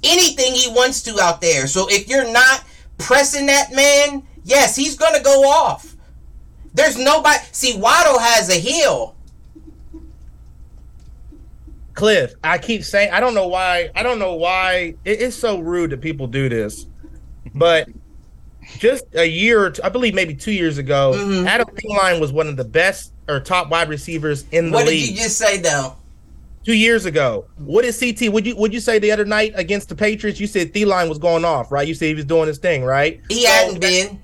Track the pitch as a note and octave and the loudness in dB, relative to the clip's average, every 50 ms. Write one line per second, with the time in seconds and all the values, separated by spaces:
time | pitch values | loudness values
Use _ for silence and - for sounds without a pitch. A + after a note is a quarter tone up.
0 | - D#4 E4+ F4+ F4+ D#4 - - B3+ B3+ B3+ B3 A#3+ A#3+ A3+ A#3+ B3 B3+ C4+ - | 2 2 4 4 2 2 0 0 -2 -2 0 -2 -2 0 2 2 2 2 0 -6
1 | - A#3 G#3+ G3+ F#3 F3 E3 - F3+ E3+ D#3 C#3 C3+ C#3 - F#3 F#3+ G3 G3+ G3 | -8 -6 -2 0 0 0 0 0 0 0 0 0 0 -2 -2 -2 0 0 -2 -2
2 | G3 - C4 C#4 B3+ A3+ A3+ A#3 - - - - - - - - - - - - | -2 0 -2 0 0 2 4 6 6 6 4 2 -4 -18 -20 -20 -20 -20 -14 -12
3 | - - B3 C#4 C#4 C#4 - C#4+ C#4 C#4 C#4 C#4+ C4+ - C4 C4+ C#4 C#4+ C#4+ C#4+ | -2 2 2 4 4 2 0 -2 0 2 2 2 2 0 0 2 4 6 6 4
4 | C#4+ D4 C#4 C4+ - - - - - F3 C4 C#4+ B3+ - - C4 C#4 D#4 C#4+ - | 4 2 -2 -8 -12 -14 -20 -20 -2 2 4 4 4 2 0 -2 -4 -4 -2 0
5 | D4+ E4 D#4+ C#4 - C#4 C#4 C4+ C4+ C#4 C#4+ D#4+ C#4+ G#3+ - - - - - - | 2 2 2 4 4 4 6 6 6 6 6 4 2 2 -2 -6 -12 -20 -20 -20
6 | - - - - - - - - - - - - - - - D#3+ D4+ D#4 A3 A#3 | -20 -20 -20 -20 -20 -20 -20 -20 -20 -20 -20 -20 -20 -6 0 2 2 2 2 2
7 | B3+ C#4 D4+ D#4 D4 D4 D4+ - - - - - - B3+ A#3 F#3+ G3 A#3 D4 E4+ | 2 4 4 4 4 4 2 2 0 -8 -8 -4 -2 -2 -2 0 2 4 4 6
8 | E4+ D#4 C4+ A#3 A3+ A#3 A#3 A3 F#3 F3 F#3 E3+ D#3+ B3 D4+ E4 D4+ C4+ - - | 6 6 4 4 4 4 4 4 2 2 0 0 0 -2 0 2 2 2 2 0
9 | A2+ - - - - - - - - - - D#4+ - D#4+ - - - - - D#4+ | -4 -8 -12 -20 -20 -20 -20 -20 -20 -20 -20 -20 -20 -20 -20 -20 -20 -20 -20 -20
10 | D#4+ - - - - - - - - - - - - - - - - - - - | -20 -20 -20 -20 -20 -20 -20 -20 -20 -20 -20 -20 -20 -20 -20 -20 -20 -20 -20 -20
11 | - - - - - - - - - - - - - - - - - - - - | -20 -20 -20 -20 -20 -20 -20 -20 -20 -20 -20 -20 -20 -20 -20 -20 -20 -18 -8 -2
12 | G3+ G#3+ G#3+ F3 C3 A#2+ - - - D#3 F3 E3+ - - A3+ G3+ D3+ - - G3+ | 0 2 2 2 0 -2 -8 -6 -4 -2 -2 -2 -2 -6 -6 -6 -6 -2 0 0
13 | G#3 G3+ F3 G3 A#3 B3 A#3 G#3 F#3+ F3 F3+ F#3 F#3 F3+ F3+ F3 E3+ D#3 - F#3+ | 0 2 0 0 0 0 0 0 -2 0 -2 -2 0 0 0 -2 -2 -4 -6 -4
14 | A3+ B3 B3 A3 G3 F#3 F3+ D#3+ E3 F3 F#3 F#3 F#3 F#3 F#3 F3+ F3+ E3 D3+ - | -4 -2 -2 -2 -4 -4 -4 -2 -2 0 0 0 0 0 -2 -2 -4 -6 -10 -10
15 | - F#3+ G#3+ G#3+ A#3+ B3+ A3 - - A3+ G3+ F3+ D#3+ E3 F3 F3 E3+ D#3 C#3 C3 | -4 -4 -2 -2 -2 -6 -4 -4 -2 -2 -2 -2 -4 -4 -2 -2 -2 -4 -4 -8
16 | C3+ D#3+ D#3 C#3 C3+ A#2+ A#2 C3+ C3+ C3 A#2 A2+ G#2 G#2 - - - - - - | -8 -8 -8 -8 -8 -6 -4 -4 -2 -2 -2 -2 -4 -4 -8 -12 -18 -20 -20 -20
17 | - - - - - - - - - - - C#3 E3 E3+ E3 D#3+ - - - - | -20 -20 -20 -20 -20 -20 -20 -18 -18 -14 -2 2 2 4 4 2 0 -4 -14 -20
18 | - - - - - - - - - - - - - - - - - A3+ C#4 C4 | -20 -20 -20 -20 -20 -20 -20 -20 -20 -20 -20 -20 -20 -20 -12 0 0 0 0 0
19 | - - - D#3+ E3+ E3 D#3+ E3+ G3+ A3+ A#3 G#3+ G3 F3+ C#3+ - - G3 - B3 | -6 -8 -2 0 0 0 0 0 0 2 4 2 2 0 -2 -4 -6 -4 -2 0
20 | B3 A3+ F#3 G3 F#3 D#3+ D3+ C3+ - A3 G#3 F#3+ E3+ D#3+ D3 C#3+ C3+ C3 C#3+ C#3 | -2 0 0 0 -2 -2 -6 -8 -6 -4 -2 -2 -2 -2 -2 -4 -2 0 0 2
21 | C#3 C3+ C3 - G3+ G3 G3 F#3 F3+ F#3 G3+ A#3+ - - - - - G#3+ G#3 G3+ | 4 2 2 0 0 -2 0 0 0 0 0 0 -2 -4 -6 -14 -10 -4 0 0
22 | F#3+ F#3 F3 E3 D#3 C#3 C3+ D#3 D#3 D3+ C#3+ C3 B2+ A2 A2+ D#3 F3 F#3+ F#3+ - | 2 2 2 0 -2 -2 -2 -2 -2 -2 -4 -8 -8 -2 0 0 0 0 -2 -4
23 | - - - - - - C#3+ C#3 E3+ - F#3 F3+ E3+ C#3+ E3 E3 E3+ D#3 D3+ C#3+ | -14 -18 -20 -16 -8 -6 -6 -6 -2 -2 -2 -2 0 0 -2 -2 -2 -2 -6 -10
24 | - - E3 D#3 D3 D#3 D3 C#3 - - D#3 E3 E3+ E3 D3+ D3 D3 D3+ E3 D#3 | -10 -10 -10 -6 -4 -4 -6 -6 -8 -2 0 0 0 2 2 2 2 2 2 0
25 | C#3+ A#2+ F#3+ - A3+ G#3+ - - A3 G#3 G3 F#3+ E3+ E3 C#3+ C#3+ C3+ C3 - - | -2 -4 -4 -4 -4 -2 -2 0 0 0 0 0 0 0 0 0 -4 -6 -10 -16
26 | - - - - - - - - - - - - - A3 A3+ G#3+ A3 A#3 A#3 A3 | -20 -20 -20 -20 -20 -20 -20 -20 -20 -20 -20 -10 -4 0 2 2 4 4 2 0
27 | F3 F3+ D3 D#3 C#3+ B2 A2 G2 - - - - D3 C3+ D#3 A3 B3 B3 A3 - | 0 -2 -2 0 0 0 -2 -4 -10 -12 -18 -16 -10 0 0 2 2 2 -2 -2
28 | B3+ B3 G#3+ - B3 G#3+ G3+ A3 F#3+ A#3 A#3 G3+ G#3+ A3 G3+ A#3+ - - A3+ G#3+ | -4 -4 -2 -2 -2 0 0 0 -2 -2 -2 -2 -2 -2 -2 -2 -2 0 0 2
29 | G3+ G#3 G#3+ G#3+ G#3 G3+ G#3+ G#3+ G#3+ G#3+ G#3+ G3 F3+ D#3+ G3+ G3+ G3+ - F3 C#3+ | 2 2 0 0 0 -2 0 0 -2 -2 -2 -6 -4 -4 -4 -6 -4 -10 -6 -2
30 | G#3+ G#3 A3 G#3+ - G#3 - - G3+ G#3 - F#3+ E3+ - - G#3 G#3 G3+ G3 F#3 | -2 -2 -2 -2 -4 -6 -6 -4 -8 -4 -2 -4 -4 -2 -2 0 2 2 2 2
31 | F3 E3 D#3 D3+ D#3 F3 E3 E3 E3 E3+ D#3 C3+ A#2 - C#3 C#3 D3 D#3 E3 - | 0 -2 -4 -2 0 0 0 2 0 0 -2 -2 -4 -4 -2 -2 -2 -2 -4 -4
32 | E3 D#3 D#3 D3+ D3+ C#3 E3 E3 D#3+ D#3 D3 C#3+ - F3+ E3 C3+ B2+ B2+ C3+ C#3 | -4 -4 -4 -4 -4 0 0 0 0 0 -4 -4 -2 -2 -2 0 -2 0 0 2
33 | C#3+ D#3+ E3 - - - G#3+ A#3+ A#3+ A3+ G3 F#3+ F#3 F#3 F#3 E3+ F3 F#3 F#3 F#3 | 0 0 -2 -6 -8 -6 -2 0 2 4 4 4 4 2 0 -2 0 0 2 0
34 | F#3+ G3+ G3+ - | 0 -2 -8 -16